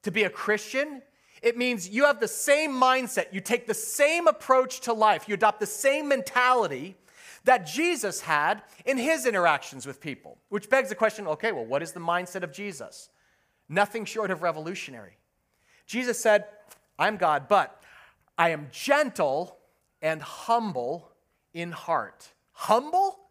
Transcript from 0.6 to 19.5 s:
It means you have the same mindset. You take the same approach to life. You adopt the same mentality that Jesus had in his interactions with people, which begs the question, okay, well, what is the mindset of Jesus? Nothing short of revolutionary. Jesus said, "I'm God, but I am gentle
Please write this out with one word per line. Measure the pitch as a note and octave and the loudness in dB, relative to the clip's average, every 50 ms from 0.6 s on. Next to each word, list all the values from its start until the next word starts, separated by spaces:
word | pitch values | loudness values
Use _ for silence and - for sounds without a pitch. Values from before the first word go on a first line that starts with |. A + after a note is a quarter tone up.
| G#3 - - C4 C#4+ D#4 C#4+ C4 - _ _ _ _ _ _ - | -2 -4 -4 -4 -4 -4 -6 -14 -18 _ _ _ _ _ _ -2
It | - A#3 A#3 A#3+ | -2 0 0 2
means | B3 B3+ B3 G#3 E3+ F3+ | 0 -2 -2 -2 -6 -6
you | G3+ A#3 C#4+ | 0 4 4
have | D4 C#4+ - | 4 4 2
the | A#3 - | -2 -4
same | - - - C#4+ C#4+ D4 D#4 D4+ | -4 -4 2 2 2 2 2 -2
mindset. | C4+ B3+ B3+ B3+ B3+ C4 B3+ A#3 - G3+ E3+ - | 2 4 4 6 6 2 0 -2 -2 -4 -4 -4
You | - F#3+ | -6 -8
take | F#3+ - A#3 B3 A#3+ | -2 -2 -2 -2 -2
the | - A3 | -4 -6
same | - - - - - C#4+ D4 D#4+ E4+ E4+ | -4 -4 -8 0 2 4 4 4 4 4
approach | E4 - - - - C4 C4 C4 C4 - - | 2 2 2 2 4 4 4 4 0 -4 -10
to | - A#3+ A#3 | -4 -4 0
life. | G#3+ A3 G#3+ G3+ D#3 - - | 4 4 4 4 2 0 -6
You | G#3 | -2
adopt | F#3 G#3+ G#3+ G#3 G#3+ | 2 2 2 2 0
the | G#3+ | -6
same | - - - - C4+ C#4 D4+ D4+ C#4+ | -8 -6 0 2 2 2 2 0 0
mentality | C#4+ C4 C4+ - - B3 B3 B3+ B3+ B3 G#3+ D#3+ C#3 B2 C#3+ F#3 F#3+ _ _ _ _ - - - - - _ | 0 -2 -2 -2 0 2 4 4 4 4 2 -2 -4 -8 -10 -12 -14 _ _ _ _ -20 -20 -20 -20 -2 _
that | - B3+ A#3 F3+ | 4 4 4 2
Jesus | D3+ D#3 A#3+ E4 F4 F4 B3+ - G3+ E3 - | -6 -4 0 0 0 0 0 -4 -4 -6 -6
had | - E3 D#3 D3 D3 E3 G#3+ G#3 - _ - - - | -2 0 2 2 2 2 0 -2 -6 _ -20 -10 -4
in | - C#4 | -2 -2
his | C4 A#3 D4+ D#4+ D4+ B3 | 0 2 0 0 0 0
interactions | B3+ G#3+ F#3+ F3 E3 D3+ C3+ - - - C3+ A2+ | 0 0 4 4 4 4 2 -2 -10 -14 -14 -12
with | C#3 B2+ - | -12 -14 -12
people, | - D#3 C3 - _ - - _ _ _ | -10 -12 -12 -12 _ -20 -20 _ _ _
which | G3+ G#3 G3+ - | -8 -8 0 2
begs | C4 C4 B3+ - | 2 2 2 0
the | G#3+ | -2
question, | - A3 A3 A3 - G#3 | 0 -2 -2 -2 -4 -6
okay, | E3 D#3 D3+ - A3+ | -6 -6 -4 -4 -4
well, | G3 C3+ A2+ | -4 -4 -6
what | A2+ C3 C#3+ | -4 -4 -4
is | E3 D#3+ | -4 -6
the | D#3+ F3 | -12 -8
mindset | E3+ E3+ E3+ F3+ F3+ F3+ - F#3+ | -4 -2 -2 -2 -4 -6 -8 -8
of | F3 E3+ | -8 -8
Jesus? | D3 - G3+ G3+ F3 C#3 A2+ - - - - _ _ _ _ _ _ _ _ _ _ _ _ _ | -10 -12 -12 -12 -12 -12 -16 -16 -18 -20 -20 _ _ _ _ _ _ _ _ _ _ _ _ _
Nothing | D3+ F#3+ G3+ G3+ - A#3 G#3 | 0 0 0 0 0 -8 -8
short | - - A3 G#3+ F#3 | -6 -6 -4 -2 -2
of | F#3+ D#3+ | -4 -2
revolutionary. | E3 F3 D#3+ D#3 D#3 E3 - - - - C3 A2+ G#2 F#2 _ _ _ _ _ _ _ _ _ _ _ _ _ _ _ | -2 -2 -2 -2 -8 -10 -10 -10 -12 -14 -14 -16 -18 -20 _ _ _ _ _ _ _ _ _ _ _ _ _ _ _
Jesus | _ - A#3 B3+ B3 A3+ A3+ | _ -6 -4 -2 -2 -2 2
said, | - A3+ G#3 G3+ G#3 - - - _ _ - _ _ _ _ - | 4 6 6 6 4 -2 -18 -20 _ _ -20 _ _ _ _ 0
"I'm | D#3 G3 G#3+ F#3 | 0 0 0 0
God, | F3+ D#3+ D3+ C#3+ C#3 | 0 2 2 0 2
but | - G3+ F#3+ D3 - - _ _ - - - - _ _ _ _ _ _ - | 2 2 2 2 0 -6 _ _ -20 -20 -20 -20 _ _ _ _ _ _ 2
I | E3+ E3+ | 2 2
am | D#3+ D3+ D3 C#3 | 2 -2 -8 -14
gentle | - - - - C#4 D4 D4+ B3+ - - E3+ C#3 C3+ D3+ - - | -14 -10 0 2 4 4 2 0 0 -2 -2 0 0 -2 -4 -6